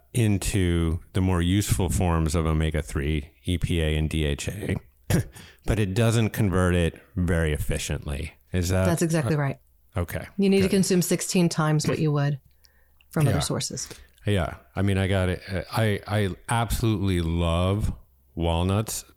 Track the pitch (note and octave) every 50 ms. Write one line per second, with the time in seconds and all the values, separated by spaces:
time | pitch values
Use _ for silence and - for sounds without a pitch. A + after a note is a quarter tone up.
0 | _ _ - B2 A2+ G#2+ G2+ F#2+ - - - G#2 F#2 F2 E2+ E2+ E2 E2 D#2+ E2+
1 | - - - G2 F#2 F#2 F#2 E2+ E2+ F2 F#2 G2+ G2+ - - - G2 F2 D#2+ -
2 | G2 F2 E2 E2 D#2+ D#2 D2+ F2 D#2+ D#2+ D#2 D#2 D#2+ D#2+ D#2 D#2 D2 - - D2+
3 | C#2 D2 D#2 D2 D2 - _ _ - - F2+ E2+ - - F2 E2 D#2+ D#2 D#2 D2+
4 | D#2 D2+ D2+ D#2 D#2 D2 C#2+ C#2+ - - F#2 G2 G2 - F#2 - - - _ _
5 | _ - - E3 - - - - - - - _ - - A#2 G#2 A2 F#2 F#2+ A2
6 | A#2 A#2 A2 A#2+ A2+ G2+ - - A2 G2 E2+ F#2 F#2 F2+ F2+ F2+ E2+ D#2+ - -
7 | - _ - F#2 F2+ F2 F#2 E2 E2 D#2 D2+ C#2+ - - D#2+ D2+ - - D#2 C#2
8 | - D2 C#2+ C#2 D#2 D#2+ - _ _ _ - F#2 F2 E2+ F#2 F#2 F#2+ F#2 E3+ D#3
9 | E3+ E3 D#3+ E3 C#3 A#2 D#3+ D3 C#3+ C3+ C3+ - _ _ _ _ _ _ - F2
10 | F2 - - - - - - - G3 G3 G3 G3 F#3+ F#3+ - G3 F3+ - G3 F3+
11 | E3 - F3+ E3+ - - - F#3+ F3 E3 - - D#3 D3+ D#3 D3+ - - C#3 -
12 | D#3+ D#3 D3 D3 C#3+ C#3+ C#3+ C3+ _ _ _ _ _ _ _ _ _ _ _ _
13 | _ _ - D#3+ D#3 A#2+ G2+ - C#3+ - - - C3 - - - - - - -
14 | - - _ - - G#2+ G#2 F#2+ D#2 C#2 - - - _ - F#2 F#2+ G2+ G2 F#2+
15 | F#2+ F2+ G2+ F#2+ F#2 F2+ F2+ - - - G2 F2 - - - A2 A2+ A2 G2+ F2
16 | - - G#2 G#2+ G2+ F#2 F2+ - - - A#2+ A#2 A#2 A2 - - - A2+ A2 F#2
17 | G2 G2 F#2 F2 E2+ D#2+ E2 E2+ E2+ E2+ E2 E2+ F2+ F#2+ G2+ G#2 G#2 - - -
18 | - _ _ _ _ _ - E2 E2 E2+ E2 E2 F2 F#2 F#2+ G#2 A2+ - - -
19 | - - -